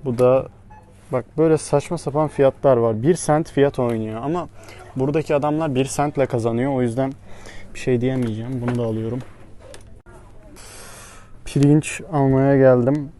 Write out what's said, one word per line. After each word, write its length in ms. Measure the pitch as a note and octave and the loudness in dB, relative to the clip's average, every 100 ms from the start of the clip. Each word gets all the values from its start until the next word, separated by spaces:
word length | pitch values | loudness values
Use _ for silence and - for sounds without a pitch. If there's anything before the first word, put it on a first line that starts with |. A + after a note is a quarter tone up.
| C#3 | -6
Bu 140 | A#2 | 2
da 280 | B2 C3 - - - - - - - | 4 4 0 -16 -20 -20 -20 -20 -6
bak, 140 | B2+ - - | -6 -6 0
böyle 200 | D#3+ D#3 | 2 2
saçma 400 | - C#3+ - E3+ | 2 -2 -2 -8
sapan 300 | - C#3 D3+ | -4 -2 -2
fiyatlar 500 | - C3+ - C#3+ B2 | 2 2 4 2 4
var. 260 | A#2 G#2+ | 2 0
Bir 120 | B2+ F3+ | 0 0
sent 360 | - D3+ E3 | 2 0 0
fiyat 280 | - C#3 C#3 | 0 0 2
oynuyor 420 | B2 A2+ A2 A2+ | -2 -2 -6 -6
ama 260 | C3 F3 D#3 - - - - C3 | -6 -6 -6 -14 -20 -20 -14 -4
buradaki 400 | C3+ D#3 D3 D3+ | -2 -2 0 0
adamlar 400 | D3 D3+ D#3+ B2+ | 0 -2 -2 -2
bir 100 | C3+ | -2
sentle 400 | - D3 D3 C3 | -2 -2 0 -2
kazanıyor. 480 | B2 A2+ A#2 C3+ C3+ | 0 -2 -2 -2 0
O 60 | |
yüzden 320 | B2 A2+ C3+ C#3 - - - - - | -2 0 -4 -6 -16 -16 -14 -14 -14
bir 60 | - | -8
şey 220 | - B2+ | -2 0
diyemeyeceğim. 600 | B2+ C3 A#2+ G#2+ A#2 C3 | 0 -2 -4 -4 -8 -6
Bunu 160 | A#2+ B2 | -4 -2
da 60 | |
alıyorum. 360 | A#2 A2 A2+ B2 - - - - - - - - - - - - - - - - - - - - - - - | -2 -4 -4 -8 -10 -18 -20 -20 -20 -20 -20 -20 -20 -20 -20 -20 -20 -20 -20 -20 -20 -20 -20 -20 -20 -16 -6
Pirinç 560 | C#3+ C#3+ D3+ - - - | 2 6 4 2 -10 -6
almaya 460 | D3+ C3+ C3+ C#3 C#3 | 0 2 4 4 6
geldim. 540 | C3 B2+ A#2+ D3+ C#3+ | 6 6 4 0 -4